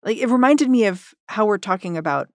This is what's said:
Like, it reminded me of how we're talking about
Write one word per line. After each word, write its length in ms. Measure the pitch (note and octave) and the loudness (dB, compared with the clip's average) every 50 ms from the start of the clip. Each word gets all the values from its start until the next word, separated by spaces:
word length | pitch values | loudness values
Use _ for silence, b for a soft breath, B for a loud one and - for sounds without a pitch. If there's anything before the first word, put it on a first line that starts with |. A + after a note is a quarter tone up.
| _ | _
Like, 140 | - A3+ A3+ | -6 -4 -4
it 100 | C4 A#3+ | -2 0
reminded 420 | A#3+ B3+ B3 C4 D4 D4 D4+ B3+ | 2 2 4 4 4 4 4 2
me 140 | B3+ B3 A3 | 2 2 2
of 280 | G3+ F#3 F#3 - - _ _ _ | 2 0 -4 -12 -20 _ _ _
how 180 | - - G#3+ G#3+ | -12 -4 -2 0
we're 140 | G#3+ G#3 F#3+ | 0 0 -2
talking 380 | - G3 F3+ F#3 - F#3 E3+ | -2 -4 -6 -4 -4 -8 -8
about 320 | E3 D#3+ D#3+ C#3+ C#3 C#3 - _ | -6 -4 -4 -4 -4 -4 -8 _